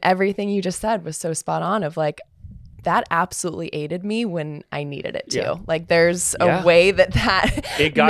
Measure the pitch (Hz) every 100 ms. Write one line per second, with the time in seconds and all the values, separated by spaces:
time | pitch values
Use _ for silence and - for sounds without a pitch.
0 | 175 185 196 196 202 202 185 175 214 220
1 | 165 156 170 160 - 160 170 208 156 165
2 | 151 - - _ - - - - - 190
3 | - 165 185 - 180 - 165 151 147 175
4 | 202 220 233 170 151 147 - 143 143 143
5 | - - - 131 - 175 - 160 165 170
6 | 170 180 - - 175 175 175 170 185 185
7 | 185 - 233 190 214 - - - 151 147